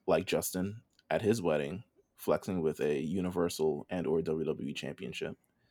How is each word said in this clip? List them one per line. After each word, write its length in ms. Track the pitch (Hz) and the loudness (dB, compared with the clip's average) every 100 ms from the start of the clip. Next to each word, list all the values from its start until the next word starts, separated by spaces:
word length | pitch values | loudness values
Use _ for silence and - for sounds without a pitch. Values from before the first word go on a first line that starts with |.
| - | 2
like 200 | 82 95 | 2 4
Justin, 560 | 78 - 90 95 110 - _ - | 0 0 -2 -4 -6 -16 _ -2
at 120 | - | 0
his 180 | 104 117 | 2 2
wedding, 440 | 87 76 71 92 - _ _ - | 4 2 0 -4 -10 _ _ -8
flexing 440 | - - - 90 | 0 2 2 0
with 180 | 78 71 | 0 0
a 200 | 73 73 | 0 0
Universal 880 | 78 95 90 87 87 - 78 73 - | 0 -2 -2 0 0 2 0 0 -4
and 180 | 92 82 | -4 0
or 140 | 82 | 0
W 220 | 82 80 | 0 -2
W 240 | 76 76 69 | -2 -4 -4
E 40 | |
championship. 640 | 71 69 71 64 - 82 - _ _ _ | -6 -8 -8 -8 -6 -8 -10 _ _ _